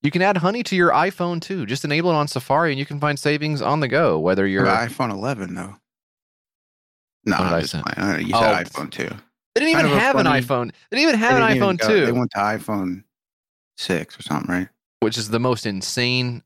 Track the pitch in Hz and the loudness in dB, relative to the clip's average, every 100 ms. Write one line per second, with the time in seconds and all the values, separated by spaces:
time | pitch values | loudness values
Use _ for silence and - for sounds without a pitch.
0 | 147 170 185 190 175 226 233 190 175 - | 0 2 2 2 0 -2 -2 2 4 4
1 | 175 196 175 170 - 190 110 135 156 147 | 2 0 -4 -4 -6 -6 -4 -4 -2 0
2 | 175 160 147 - - 139 165 135 143 147 | 2 2 0 -4 0 2 2 -2 -6 -4
3 | 147 143 151 147 151 151 110 147 139 135 | -2 0 0 0 0 -2 0 0 2 2
4 | 160 80 80 95 98 95 98 110 117 - | 2 2 2 2 2 2 2 2 -2 -4
5 | 123 98 113 127 92 90 92 98 _ _ | -6 -4 -4 -6 -6 -10 -12 -16 _ _
6 | _ _ _ _ _ _ _ _ _ _ | _ _ _ _ _ _ _ _ _ _
7 | _ _ - 87 92 85 73 78 - - | _ _ -4 0 2 0 0 -4 -6 -4
8 | 95 82 78 110 113 95 82 71 71 - | -2 -2 -2 2 2 2 -2 -8 -10 -8
9 | - 104 _ _ _ - 302 320 151 143 | -8 -8 _ _ _ -2 2 2 4 4
10 | 262 269 190 143 123 131 120 - _ 233 | 4 4 4 2 0 -2 -2 -8 _ 0
11 | 311 247 226 254 226 262 202 180 110 202 | 2 4 4 4 4 4 2 2 2 4
12 | 135 120 120 - 101 107 - 104 92 90 | 4 2 -2 0 -2 -2 -4 -4 -4 -6
13 | - _ _ _ _ _ _ - - 87 | -12 _ _ _ _ _ _ -14 -4 -4
14 | 80 - - 76 - 87 90 _ _ _ | -4 -14 -6 -6 -2 -4 -6 _ _ _
15 | 110 110 104 113 127 117 113 98 - - | -2 -2 -4 -2 0 -2 -2 -6 -6 -2
16 | 123 127 123 120 | 0 0 -2 -6